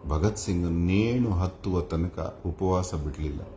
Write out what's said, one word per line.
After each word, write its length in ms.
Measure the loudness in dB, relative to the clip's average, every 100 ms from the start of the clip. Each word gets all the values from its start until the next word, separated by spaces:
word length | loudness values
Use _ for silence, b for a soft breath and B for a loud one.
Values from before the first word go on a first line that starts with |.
| 0
ಭಗತ್ 300 | 2 2 0
ಸಿಂಗ್ 340 | -2 0 2
ನೇಣು 600 | 2 4 4 4 2 2
ಹತ್ತುವ 500 | 2 0 -2 -2 0
ತನಕ 600 | 0 -2 -2 -2 -6 -6 -8
ಉಪವಾಸ 500 | -2 2 2 0 -4
ಬಿಡ್ಲಿಲ್ಲ. 460 | -4 -4 -4 -6 -10